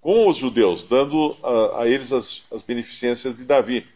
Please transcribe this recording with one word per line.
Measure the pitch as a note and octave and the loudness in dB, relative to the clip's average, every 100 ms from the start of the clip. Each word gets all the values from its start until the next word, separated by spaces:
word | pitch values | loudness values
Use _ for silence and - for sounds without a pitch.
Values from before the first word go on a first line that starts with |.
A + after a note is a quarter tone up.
com | D#3 A3 G#3 | 2 4 4
os | D3 | 2
judeus, | C3 A2+ G2+ E2+ | -2 2 2 2
dando | - B2+ C#3+ D#3 D3+ - | 0 0 2 0 -2 -4
a, | - A#2 G#2+ - | -2 2 2 0
a | A#2 | 0
eles | C3+ B2 | 0 0
as, | C3 A2 - _ | -4 -4 -14 _
as | A2+ | -16
beneficências | - A#2+ A#2 - A#2+ A#2+ C3 A#2 | -8 -8 -8 -6 -4 -4 -6 -10
de | |
Davi. | B2+ C#3 A2 B2 - | 0 0 2 -4 -6